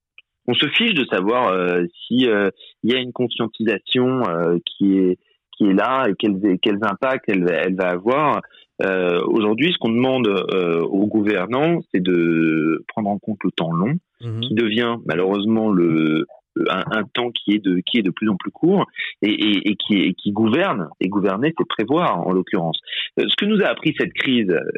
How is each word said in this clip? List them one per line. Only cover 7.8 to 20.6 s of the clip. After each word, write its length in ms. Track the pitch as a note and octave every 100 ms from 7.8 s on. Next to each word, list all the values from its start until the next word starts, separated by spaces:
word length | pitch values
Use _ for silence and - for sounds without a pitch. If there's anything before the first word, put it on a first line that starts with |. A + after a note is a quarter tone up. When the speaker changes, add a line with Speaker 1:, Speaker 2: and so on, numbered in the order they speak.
| F2+
Speaker 1:
avoir. 500 | F2+ G#2 C3+ D3 G#2 - - _ -
Euh, 380 | F#2+ F#2+ F2+ F2 -
aujourd'hui, 460 | A2+ G#2 A2+ E3+
ce 60 | -
qu'on 120 | A#2
demande, 360 | A2+ C3 C3 A2
euh, 540 | G2 - F#2+ F2 E2
aux 260 | - F#2+ G#2
gouvernants, 760 | A2 G#2 G2 F#2+ B2+ D#3 E3+ -
c'est 100 | F#2+
de 800 | F2+ F2 E2+ E2 E2 D#2+ D#2 D#2+ -
prendre 220 | - G2+
en 80 | G2+
compte 200 | - G2+
le 60 | F#2
temps 200 | - E2
long, 220 | E2+ G#2 F3 _ -
Speaker 2:
Mhm. 180 | A#2 A2
Speaker 1:
qui 140 | A#2
devient 420 | A2 A2+ G#2+ A#2+ A#2 -
malheureusement 640 | E2 F#2+ G2+ G#2 A2 A2
le, 560 | F#2 E2+ D#2+ D#2 D#2 D2+ - _ - D#2
un, 140 | F2+ -
un 140 | A2
temps 260 | G2 - A#2+
qui 220 | A2+ -
est 40 | G#2+
de, 160 | G2 F2+ -
qui 100 | A#2+
est 40 |
de 80 | F#2+
plus 180 | - A2
en 80 | F#2+
plus 140 | G2
court 340 | - E3 G3 - - - -
et, 80 | G#2
et, 380 | - G#2+ G2 G#2
et 60 | G#2
qui, 180 | -
et 180 | G2+ D#2+
qui 200 | F#2 G#2
gouverne. 580 | G#2 A2+ C#3+